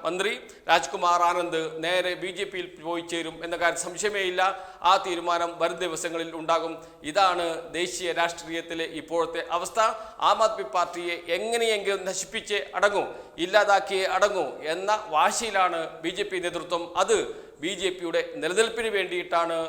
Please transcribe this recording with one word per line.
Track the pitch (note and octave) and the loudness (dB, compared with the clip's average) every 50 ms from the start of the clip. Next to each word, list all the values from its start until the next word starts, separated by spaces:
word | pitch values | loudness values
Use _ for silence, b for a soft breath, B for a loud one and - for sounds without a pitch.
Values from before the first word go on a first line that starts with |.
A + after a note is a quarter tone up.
| - | -4
മന്ത്രി | E3 E3+ F3+ F#3 G#3 A#3+ B3 - B B B B - | -4 -2 -2 -2 -2 -4 -6 -10 B B B B 4
രാജ്കുമാർ | E3 F3 F3+ - - F#3+ F3+ F3 F3 F3 F3 E3+ | 4 4 4 0 -4 0 2 4 4 6 4 4
ആനന്ദ് | F3+ F3+ F3 E3+ E3 D#3+ D#3+ D#3+ D#3+ D#3+ D#3+ | 4 2 0 0 -2 -2 -2 -2 -6 -4 -2
നേരെ | E3 F3+ F#3 F3+ F3+ F3+ D#3+ D#3+ | 0 0 0 0 0 -2 -4 -6
ബി | F#3 F#3+ F3 | -8 -6 -6
ജെ | G3+ G3 | -8 -6
പിയിൽ | G3 F#3 F3 D#3 B2 - D#3 E3 | -6 -10 -10 -10 -12 -12 -8 -6
പോയി | E3+ E3+ E3+ E3+ | -6 -6 -6 -4
ചേരും | E3+ E3+ E3 D#3+ D#3+ - - | -6 -4 -4 -6 -8 -10 -8
എന്ന | E3+ F3 E3+ | -8 -4 0
കാര്യം | E3+ E3+ E3 - - | 0 0 0 0 -6
സംശയമേ | F3+ F3 D#3+ - G#3+ G#3 G3+ F#3+ F#3 | -6 -6 -2 -2 -2 0 0 -2 0
ഇല്ല. | F3+ F3+ F#3 F#3+ F#3+ B B B B B - E3+ | 2 2 2 2 2 B B B B B 4 6
ആ | F#3+ G3 F#3 | 6 6 4
തീരുമാനം | - F3 E3+ E3+ E3+ F3 E3+ E3+ E3+ E3 D#3 | 0 -4 -2 0 0 0 2 0 -2 -2 0
വരും | E3 F3 F3+ E3+ F3+ | 0 0 0 -2 -4
ദിവസങ്ങളിൽ | F3 D#3+ D#3 - E3+ E3 E3 E3 E3 E3 E3 | -4 -4 -4 -6 -4 -4 -4 -6 -6 -6 -8
ഉണ്ടാകും. | D#3+ D#3+ E3 E3 D#3+ E3 E3 - B B B B - C#3+ | 0 2 2 2 2 -2 -6 -8 B B B B -10 -2
ഇതാണ് | D#3 G3+ G3 F#3 F3 F3 F3 E3+ E3 D#3+ E3 - - D#3+ | 2 4 6 6 4 2 0 -2 -2 -4 -8 -6 -4 -2
ദേശീയ | F3 F3+ F3 - F#3 F3 D#3+ D#3+ | -2 -2 -2 -4 -2 -2 2 2
രാഷ്ട്രീയത്തിലെ | E3+ E3+ E3+ - - D#3+ E3 E3+ D#3+ E3 E3+ E3 E3 D#3+ D#3+ D#3+ | 2 2 2 -4 -10 -6 -6 -6 -6 -6 -4 -4 -4 -4 -4 -8
ഇപ്പോഴത്തെ | C#3+ - D#3+ E3+ E3 D#3+ E3 E3+ E3 - D#3+ F3 | -8 -4 0 0 0 0 -2 -6 -4 -2 -2 -2
അവസ്ഥ. | F3+ F#3 - A3+ A3 A3+ A#3 B B B B B - E3 | -2 -2 2 4 4 4 2 B B B B B 4 4
ആം | G#3 G#3 A3+ A3 | 6 6 4 2
ആദ്മി | A3 - G3 - - | 2 0 -6 -2 0
പാർട്ടിയെ | F#3 F3 E3 E3+ E3+ F3 F3 E3+ E3+ - - E3+ F#3 | 0 0 0 -2 -6 -4 -4 -4 -6 -2 -2 -2 -2
എങ്ങനെയെങ്കിലും | G#3 A3 A#3 A#3 A#3 A3 A3 G#3 G3 F#3+ G3+ G3 F#3 F3 | 0 0 0 2 2 2 2 0 2 0 -2 0 -2 -4
നശിപ്പിച്ചേ | F#3+ - - - - A3+ - - G#3 G3+ F#3+ - - F3+ | -4 -6 -6 -6 -6 -8 -4 -2 -2 -2 -2 -2 -2 2
അടങ്ങൂ, | F#3+ G#3 G3 F#3+ D3 B2+ B B B B B - D#3+ | 2 4 4 2 0 -2 B B B B B -6 -4
ഇല്ലാതാക്കിയേ | F#3 F#3+ G#3 G3+ G3+ G3 G3 - - G3 F#3+ F#3+ F3+ F#3 F#3 | 4 6 6 6 8 6 4 4 2 -2 0 0 2 2 4
അടങ്ങൂ | F#3+ G#3 G3+ F#3+ D#3+ C3 A#2 A#2+ C3+ D3+ E3 | 4 4 4 2 -2 -2 -4 -6 -4 -4 -4
എന്ന | F3+ F#3+ G3+ G#3+ G#3+ G#3+ - D#3 | -2 0 0 0 0 0 0 2
വാശിയിലാണ് | D3+ E3 G3 G#3 - A#3+ A3+ G3+ G3 F#3 F3+ E3+ E3 D#3+ D#3 - - - | 4 4 4 4 0 -4 0 2 2 2 2 2 -2 -4 -6 -8 -6 -6
ബി | E3 E3 F3 | -4 -2 -2
ജെ | G3+ G3+ F#3+ | -4 -2 -2
പി | F3+ E3 | -2 -4
നേതൃത്വം. | F3 E3+ F3 D#3+ - F3+ E3+ E3+ F3 - F3 F#3+ | -2 -4 -4 -4 -2 -4 -4 -4 -4 0 0 4
അത് | F#3 A3+ G3 D3 A#2 B B B B B - C#3 | 4 4 2 2 0 B B B B B -8 -6
ബി | E3+ G3+ F#3 | -6 -4 -2
ജെ | F#3 F#3 F3+ - | -2 -2 -2 -2
പിയുടെ | F3 F3 E3 E3+ D#3+ - - - | -6 0 0 0 0 0 -4 -4
നിലനിൽപ്പിന് | D3 D#3+ F3+ G3 A3+ A3+ - A#3 A3+ A3 G3+ | -2 0 4 4 2 2 2 -2 -4 -2 0
വേണ്ടിയിട്ടാണ് | G3 F#3 - F3+ F3+ E3+ F3 F#3 E3+ E3+ E3 E3 E3 E3 | 0 -2 0 -2 -4 -4 0 2 2 2 2 0 -2 -4